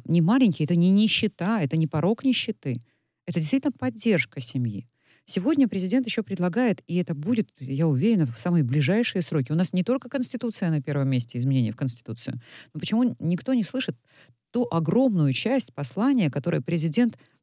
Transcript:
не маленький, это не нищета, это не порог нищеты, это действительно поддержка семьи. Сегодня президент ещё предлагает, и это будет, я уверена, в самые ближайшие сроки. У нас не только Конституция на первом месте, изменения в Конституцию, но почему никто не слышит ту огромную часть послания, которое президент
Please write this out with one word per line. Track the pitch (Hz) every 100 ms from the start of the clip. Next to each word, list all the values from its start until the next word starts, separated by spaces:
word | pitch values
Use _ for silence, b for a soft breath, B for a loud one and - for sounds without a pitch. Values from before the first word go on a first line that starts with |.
не | - 170
маленький, | 165 254 240 -
это | 151 175
не | 175
нищета, | 196 220 - 214 - 175 226
это | 143 160
не | 160
порог | 156 175 226
нищеты, | 262 240 - - 143 117 - _ _ _ -
это | 170
действительно | 156 269 277
поддержка | - 254 226 233 180 - -
семьи. | - 131 123 101 - b b b
Сегодня | - 196 202 302 240
президент | 196 180 247 247
ещё | -
предлагает, | 190 190 180 170 254 185 -
и | 175
это | 175
будет, | 147 160 233 170 -
я | 135 139 165
уверена, | 131 202 214 139
в | 117
самые | 175 175
ближайшие | 123 147 135 208 240 190
сроки. | - 160 131
У |
нас | 156 180
не | 180
только | 180 262 240
Конституция | 277 247 240 240 - 175
на | 156
первом | 139 143 135
месте, | 127 120 120
изменения | 127 135 110
в | -
Конституцию, | 135 120 - 110 - 117 B B B
но | 151
почему | - 220 247 -
никто | 160 175 -
не | 262
слышит | 190 262 240 123 _ b b _ _
ту | 240 -
огромную | 165 156 226 269 190 143
часть | 131 214 262 -
послания, | - 143 - 247 262 160
которое | 139 165 156
президент | 127 165 160 151 240 - b b